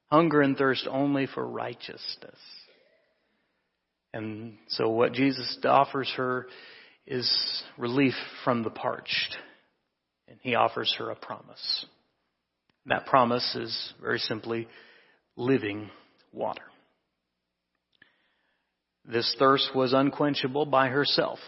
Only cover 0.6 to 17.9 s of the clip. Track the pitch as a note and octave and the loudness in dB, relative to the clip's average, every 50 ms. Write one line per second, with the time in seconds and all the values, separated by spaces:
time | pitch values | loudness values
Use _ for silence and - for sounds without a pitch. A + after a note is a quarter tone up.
0.6 | C#3 C3+ B2+ - - - B2+ C3+ C#3+ C#3+ C#3 C#3 C3+ C3 - C3 B2+ B2 A#2+ A#2 | 2 2 2 0 -2 -4 -2 0 0 0 0 0 -2 -2 -4 -6 -6 -6 -6 -6
1.6 | A#2+ A#2+ A#2+ - - - - - - - - - - - - - - - - - | -6 -8 -8 -10 -14 -14 -14 -12 -12 -12 -12 -14 -16 -20 -20 -20 -20 -20 -20 -20
2.6 | - _ _ _ _ _ _ _ _ _ _ _ _ _ _ _ _ _ _ _ | -20 _ _ _ _ _ _ _ _ _ _ _ _ _ _ _ _ _ _ _
3.6 | _ _ _ _ _ _ _ _ _ _ - A2 G#2+ A2 G#2+ G#2 A2+ A#2 G#2+ - | _ _ _ _ _ _ _ _ _ _ -12 -10 -8 -8 -8 -10 -12 -14 -16 -18
4.6 | _ - - - A2+ A2+ A2+ A2+ A#2+ B2+ A#2+ B2 C3+ C#3 C3 C3 A#2+ - - - | _ -8 -2 0 0 2 4 4 2 2 4 4 2 2 2 0 -6 -10 -8 -2
5.6 | - B2+ C3 C3+ C#3 - - C3+ B2+ - - - B2+ B2+ B2+ B2+ B2 - - - | 2 4 6 6 6 4 0 -4 -4 -4 -4 -4 -2 -2 -2 -4 -6 -10 -16 -20
6.6 | - - - - - - _ _ _ - C3+ B2 A#2 - - - - - - - | -20 -20 -20 -20 -20 -20 _ _ _ -8 -6 -2 0 0 0 0 -2 -4 -6 -8
7.6 | - - - - B2 A#2+ B2 C#3 C#3 B2+ A#2 - - - - - - C3+ B2 A#2 | -10 -12 -10 -6 -4 -2 2 2 2 2 2 -2 -6 -10 -14 -6 -2 0 0 0
8.6 | A2 G#2+ - - - A#2+ B2 - - - - - - - - - - - - _ | -2 -4 -6 -4 -6 -6 -6 -6 -6 -6 -4 -4 -4 -4 -8 -12 -14 -18 -20 _
9.6 | _ _ _ _ _ _ _ _ _ _ _ _ _ - - G#2+ - B2+ A#2 A2+ | _ _ _ _ _ _ _ _ _ _ _ _ _ -20 -20 -10 -4 -2 2 2
10.6 | A2+ A2+ - B2 A2+ - - - A#2 A2 G#2+ - - - G#2+ - - - A2 - | 2 2 0 -2 -2 -2 -4 -4 -6 -8 -10 -12 -10 -12 -12 -12 -14 -18 -20 -12
11.6 | - - - - - - _ _ _ _ _ _ _ _ _ _ _ _ _ _ | -6 -6 -6 -6 -6 -12 _ _ _ _ _ _ _ _ _ _ _ _ _ _
12.6 | _ _ _ _ _ C3 B2+ - - - - C3+ B2 A#2 A#2+ B2 - - - B2 | _ _ _ _ _ -2 -2 -2 0 4 6 6 6 6 4 0 -2 -4 -4 -6
13.6 | A#2 A2+ A2+ - - - - - - A#2+ A#2+ A#2 - - A#2+ G#2+ - A2+ A2+ A2+ | -6 -6 -8 -10 -10 -12 -14 -8 -4 -2 -2 -2 -2 -4 -6 -6 -4 -4 -4 -4
14.6 | A2+ - - - - - - - _ _ _ _ _ _ _ A#2+ B2 B2+ C3+ B2 | -4 -8 -14 -20 -20 -20 -20 -20 _ _ _ _ _ _ _ -4 0 2 2 2
15.6 | G#2+ G2+ G2+ G#2+ G#2+ G2 - - - _ _ _ _ _ - - A#2 G#2+ - - | 2 -2 -6 -6 -10 -14 -16 -20 -20 _ _ _ _ _ -10 -6 -6 -6 -6 -8
16.6 | - - - _ _ _ _ _ _ _ _ _ _ _ _ _ _ _ _ _ | -12 -18 -20 _ _ _ _ _ _ _ _ _ _ _ _ _ _ _ _ _
17.6 | _ _ _ _ _ _ | _ _ _ _ _ _